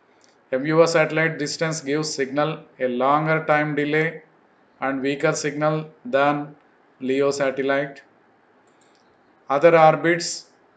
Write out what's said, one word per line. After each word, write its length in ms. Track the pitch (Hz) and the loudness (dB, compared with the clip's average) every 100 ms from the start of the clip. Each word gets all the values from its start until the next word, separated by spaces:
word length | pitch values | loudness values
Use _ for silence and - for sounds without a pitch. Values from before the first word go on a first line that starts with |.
| _ _ _ _ - | _ _ _ _ -6
M 140 | 131 147 | -6 0
U 160 | 156 | 4
O 40 | 160 | 4
satellite 520 | 165 151 156 160 151 | 4 2 2 -2 -2
distance 420 | 147 - 160 156 | -8 -4 -4 -4
gives 320 | 139 147 156 | -4 -4 -4
signal 460 | - 127 143 151 156 - - | -4 -4 -2 -2 -4 -14 -6
a 80 | 127 | -4
longer 560 | 123 131 147 156 160 156 | 0 2 2 2 -2 2
time 280 | 151 151 | 0 0
delay 480 | 147 147 151 160 160 - _ _ _ _ - | -2 -2 0 -2 -6 -20 _ _ _ _ -8
and 200 | 131 135 | -6 -4
weaker 320 | 135 139 156 | -4 -2 -2
signal 560 | 156 147 143 151 156 156 - | -2 -4 -2 -2 -2 -6 -14
than 520 | 123 135 143 147 147 - _ _ _ - | -4 0 2 0 -6 -16 _ _ _ -12
leo 320 | 127 135 139 | -4 0 0
satellite. 720 | 139 135 135 135 139 147 - - _ _ _ _ _ _ _ _ _ _ _ _ _ - | 0 -2 -2 -2 -2 -4 -10 -20 _ _ _ _ _ _ _ _ _ _ _ _ _ -4
Other 300 | 143 165 165 | 2 6 8
orbits 680 | 156 151 160 170 - - - _ _ | 6 6 0 -2 -4 -10 -16 _ _